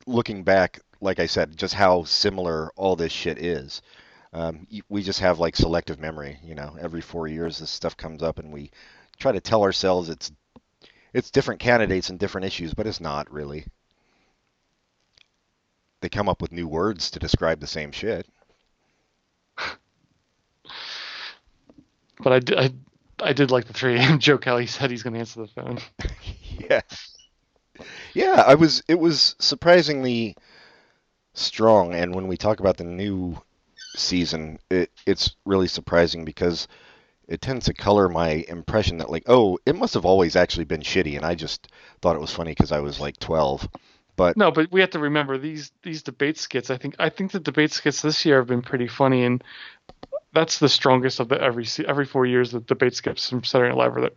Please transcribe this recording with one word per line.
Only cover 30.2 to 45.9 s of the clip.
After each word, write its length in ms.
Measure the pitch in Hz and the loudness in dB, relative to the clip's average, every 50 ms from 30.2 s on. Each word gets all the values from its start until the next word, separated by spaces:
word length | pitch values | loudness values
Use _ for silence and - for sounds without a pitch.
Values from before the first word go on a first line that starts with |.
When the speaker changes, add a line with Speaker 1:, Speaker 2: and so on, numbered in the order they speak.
| 113 104 - _ _ _ _ - - _ _ _ _ _ _ _ _ _ _ _ _ _ | -2 -4 -8 _ _ _ _ -20 -20 _ _ _ _ _ _ _ _ _ _ _ _ _
Speaker 1:
strong, 600 | - - - - - - 110 113 110 101 87 85 87 | -10 -8 -6 -6 -2 2 6 8 8 8 6 4 0
and 200 | 85 87 90 90 | -2 -2 -2 -2
when 140 | 95 95 92 | -4 -4 -4
we 80 | 90 | -4
talk 240 | - - 104 110 - | -2 0 0 0 2
about 160 | 95 95 90 | 2 2 2
the 80 | - 87 | 0 -4
new 560 | 85 87 90 101 104 98 92 90 87 82 76 _ _ _ _ _ _ _ - - - - | -10 -8 -6 -4 -4 -4 -4 -4 -6 -8 -10 _ _ _ _ _ _ _ -20 -20 -16 -8
season, 600 | - - - 90 87 85 78 85 80 78 78 76 - - - | -6 -4 -2 0 0 0 -2 -4 -6 -8 -10 -14 -14 -6 -2
it, 200 | 92 92 85 - _ - - | 0 0 0 -2 _ -6 -2
it's 280 | 98 95 - - - - _ - | -2 0 0 -2 -4 -4 _ -4
really 200 | 98 98 95 92 | 0 2 2 2
surprising 600 | 87 - - - - 87 85 87 80 87 82 82 | 0 -2 -6 -4 2 4 4 4 4 0 -6 -10
because 420 | 78 78 - 92 87 85 - - - _ _ _ - - _ _ _ _ _ _ | -12 -6 -2 -2 -2 -2 -2 -8 -12 _ _ _ -20 -20 _ _ _ _ _ _
it 140 | - 85 82 | -10 -10 -8
tends 240 | - 123 131 123 - | -6 -6 -6 -2 -2
to 80 | 110 98 | -4 -2
color 360 | - - 101 104 104 95 90 | 0 2 4 4 6 4 4
my 340 | 85 80 85 80 76 80 - - | 2 0 0 0 0 -2 -4 -8
impression 500 | 85 85 82 - - 107 98 - 87 82 | -12 -12 -8 -2 0 0 0 0 -2 -4
that, 120 | 76 57 | -6 -6
like, 140 | 80 80 - - | -6 -4 2 4
oh, 300 | 123 127 110 95 90 - - | 6 6 6 4 2 0 0
it 100 | 131 113 | -2 0
must 200 | 87 262 - - | 0 -2 -2 -2
have 100 | 110 82 | 0 4
always 320 | 90 95 95 90 80 - | 4 4 4 4 4 4
actually 300 | 90 90 - - 85 80 | 4 2 2 0 -6 -4
been 160 | 73 85 78 | -6 -6 -6
shitty, 340 | 76 - - 95 85 76 71 | -6 -2 0 0 0 0 -4
and 80 | 69 78 | -4 -4
I 100 | 80 87 | -4 -4
just 340 | 80 78 76 - - _ - _ - - - _ - | -4 -6 -10 -10 -12 _ -20 _ -20 -20 -20 _ -2
thought 140 | - 90 80 | 0 0 0
it 40 | 73 | 0
was 120 | 78 - - | -4 -8 -8
funny 200 | 87 85 80 73 | -8 -8 -6 0
'cause 160 | - - - | 0 0 0
I 100 | 78 73 | 0 -2
was, 200 | 73 73 71 69 | -2 -4 -6 -6
like, 160 | 71 73 - - | -8 -8 -8 -8
twelve. 480 | - - 82 80 73 67 69 69 - - - - _ _ _ _ _ _ - | -4 -2 2 2 2 2 0 -4 -8 -12 -14 -18 _ _ _ _ _ _ 0
But 220 | - 90 87 - | 2 2 4 4
Speaker 2:
No, 140 | 214 202 165 | 4 4 4
but 180 | 123 156 160 175 | 4 2 0 2
we 120 | 175 190 | 2 2
have 80 | 185 180 | 2 2
to 80 | - 160 | 0 -2
remember 400 | 147 143 147 151 143 135 135 131 | -2 0 0 0 0 -2 -4 -6
these, 340 | 135 160 156 151 143 - _ _ | -6 -8 -10 -12 -16 -18 _ _
these 200 | - 175 | -12 -12